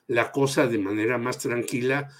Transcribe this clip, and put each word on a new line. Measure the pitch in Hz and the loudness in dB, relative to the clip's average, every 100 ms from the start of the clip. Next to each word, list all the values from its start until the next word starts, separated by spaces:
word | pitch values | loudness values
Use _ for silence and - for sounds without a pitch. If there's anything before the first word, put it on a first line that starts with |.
| - | -2
la | 139 139 | 0 2
cosa | - 139 156 131 | 2 2 2 2
de | 113 | 2
manera | 98 107 110 123 | 0 0 0 0
más | 123 123 | -2 -4
tranquila | - 120 113 131 127 139 139 | -4 -2 -2 -2 0 -2 -4